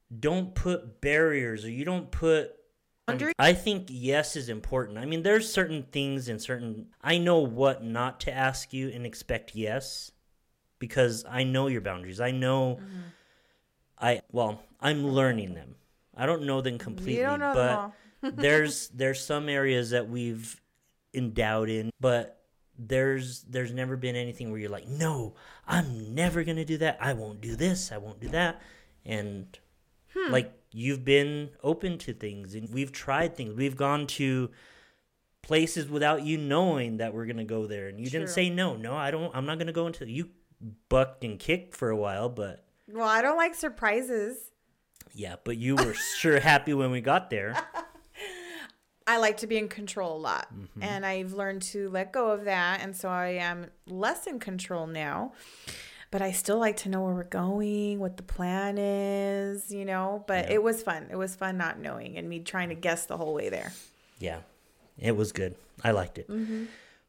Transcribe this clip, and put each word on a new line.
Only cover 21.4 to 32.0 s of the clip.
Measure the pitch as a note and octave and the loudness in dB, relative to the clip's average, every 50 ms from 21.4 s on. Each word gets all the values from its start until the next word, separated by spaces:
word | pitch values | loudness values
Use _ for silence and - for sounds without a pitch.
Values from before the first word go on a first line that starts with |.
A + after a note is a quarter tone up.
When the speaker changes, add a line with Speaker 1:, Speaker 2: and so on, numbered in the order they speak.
| A2 G#2+ A2 A2 A2 A2 | 2 2 2 2 2 2
Speaker 1:
in, | A2 A2 A2 A2+ - _ | 0 0 -2 -4 -4 _
but | B2 B2+ B2 A#2+ A2+ - - _ _ _ _ _ _ _ _ - | 2 4 4 4 2 -2 -8 _ _ _ _ _ _ _ _ -16
there's, | A#2 G#2+ C3+ C3 C3+ C3+ C3+ C3+ C3 B2+ B2 - - | -4 0 2 2 4 4 2 0 -2 -6 -10 -12 -12
there's | - B2 B2+ B2+ A#2 A#2+ | -6 -4 -4 -2 -2 -2
never | B2+ B2+ B2+ C3 C3 | -4 -2 -2 -2 -2
been | B2+ B2+ A#2+ | -2 -2 -2
anything | B2 B2 A#2+ A#2 - B2 A2+ | -2 -4 -6 -6 -8 -6 -6
where | A2 A2 | -4 -4
you're | G#2+ G2+ | -4 -6
like, | G2+ G2 - - | -6 -8 -8 -6
"No, | C3+ D3 E3 D#3+ D#3 C3+ A#2 G#2 - - - - - - - | -2 0 0 0 0 -2 -4 -6 -10 -14 -20 -20 -20 -14 -4
I'm | - E3+ F3 E3 C#3 A#2+ A2+ G#2+ G#2+ A2+ | 0 2 2 2 2 -2 -6 -6 -4 0
never | C#3+ E3+ F3+ E3 E3+ D#3+ | 2 2 2 2 2 0
gonna | E3 E3 D#3+ D#3+ | 0 0 -2 0
do | D3+ D#3+ D3 | -2 0 2
that. | D#3+ D#3 - - | 2 2 2 2
I | A#2 C3+ C#3 | 0 -2 0
won't | A2 A2 G#2+ G#2 G#2+ A2 | -2 -4 -8 -10 -10 -8
do | A#2 A2+ | -6 -2
this. | A2 D#3+ F#3 F3+ F#3 - - A2 | 2 2 2 2 2 0 -4 -6
I | G#2 | -8
won't | - F3+ E3+ - | -8 -10 -12 -10
do | - - | -8 -2
that." | - E3 F3+ G3 - - - - - - - _ _ _ _ | 2 2 2 2 0 -4 -10 -20 -20 -20 -20 _ _ _ _
And | G#2+ A2 G#2+ G#2 G#2 G2+ G2 F#2+ F#2 - - _ _ _ _ _ _ _ _ _ _ - | -6 -4 -4 -4 -4 -8 -8 -12 -14 -18 -20 _ _ _ _ _ _ _ _ _ _ -4
Speaker 2:
Hmm. | F#4+ F#4+ D#4 B3 | -2 0 2 2
Speaker 1:
like, | C3 B2 - - - _ _ - | 2 2 0 -6 -18 _ _ -10
you've | A2+ A#2+ C3+ C#3 C3+ B2 | -4 -2 -2 -2 0 4
been | C3+ C#3 C#3+ C#3+ D3 D3 D3 D3 C#3+ - - - | 6 6 6 6 4 0 -4 -6 -8 -10 -4 -2
open | C#3+ D#3+ D3 - F#3 F3 | 0 0 0 -2 -4 -4
to | C#3+ | -4